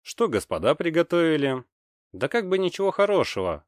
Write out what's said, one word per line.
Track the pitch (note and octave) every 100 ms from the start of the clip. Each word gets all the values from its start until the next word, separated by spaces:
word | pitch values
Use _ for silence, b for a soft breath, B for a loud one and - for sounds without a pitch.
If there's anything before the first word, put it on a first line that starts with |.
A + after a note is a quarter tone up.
Что | - - A3+
господа | G#2+ - E2+ G#2
приготовили? | D3+ E3+ D#3+ E3 F3 E3 D#3 C#3 C3 - _ _ _ _
Да | F#2 C3+
как | A#3+ F#3
бы | F#3+
ничего | F3+ - G3
хорошего, | - G3+ F#3+ A#2 G2+ F#2 D#2